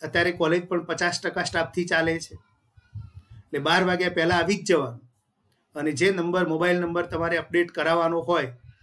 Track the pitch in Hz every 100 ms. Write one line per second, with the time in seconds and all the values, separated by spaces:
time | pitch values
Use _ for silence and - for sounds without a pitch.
0 | 160 170 175 175 160 175 175 175 165 160
1 | 175 170 175 175 170 170 160 180 175 165
2 | 165 165 - - _ _ _ - _ -
3 | - - _ - - 143 151 180 185 175
4 | 180 170 165 175 165 190 165 165 127 120
5 | - _ _ _ _ _ _ 147 151 139
6 | 190 185 170 180 165 160 175 175 170 170
7 | 170 165 165 170 - 175 175 - 151 170
8 | 170 170 160 170 131 - - -